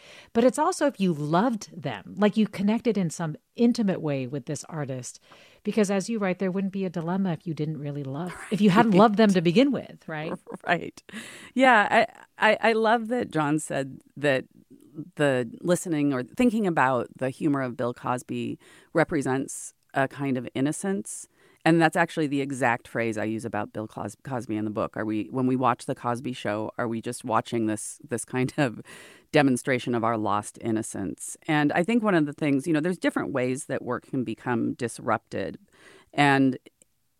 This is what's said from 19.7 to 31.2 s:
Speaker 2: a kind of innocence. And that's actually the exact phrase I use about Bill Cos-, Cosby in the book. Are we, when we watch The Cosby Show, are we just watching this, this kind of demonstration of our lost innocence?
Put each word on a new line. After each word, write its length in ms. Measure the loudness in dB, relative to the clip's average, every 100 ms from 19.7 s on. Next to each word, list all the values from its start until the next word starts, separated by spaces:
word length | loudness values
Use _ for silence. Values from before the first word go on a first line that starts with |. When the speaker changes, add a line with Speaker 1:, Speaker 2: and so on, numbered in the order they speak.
| -18 _
Speaker 2:
a 140 | -2 -2
kind 280 | -2 -2 -2
of 120 | -4
innocence. 760 | -2 -2 -2 -4 -4 -6 -14 -16 _ _ _
And 160 | 2 4
that's 160 | 4 2
actually 300 | 0 0 -2
the 120 | -2
exact 460 | -2 0 0 0 -2
phrase 320 | -4 -2 -2
I 60 |
use 200 | -4 -4
about 280 | -4 -6 -6
Bill 140 | -8 -10
Cos-, 280 | -10 -12 -12
Cosby 340 | -10 -8 -6 -4
in 80 |
the 60 | -4
book. 260 | -4 -4 -4
Are 80 |
we, 240 | -4 -4 -4
when 160 | -2 0
we 80 | 2
watch 300 | 2 0 -4
The 80 | -6
Cosby 360 | -4 -4 -6
Show, 380 | -6 -4 -4 -4 -6
are 80 | -4
we 140 | -4
just 240 | -6 -8
watching 420 | -2 0 0 -2 -2
this, 320 | -2 -6 -14 -8
this 160 | -8
kind 280 | -4 -2 -2 0
of 240 | -2 -4 -14 -20 -20 -20 _
demonstration 600 | 4 4 4 0 -2 0 0
of 80 |
our 120 | 0 0
lost 420 | 0 -2 -4 -8
innocence? 760 | -4 -4 -4 -6 -8 -8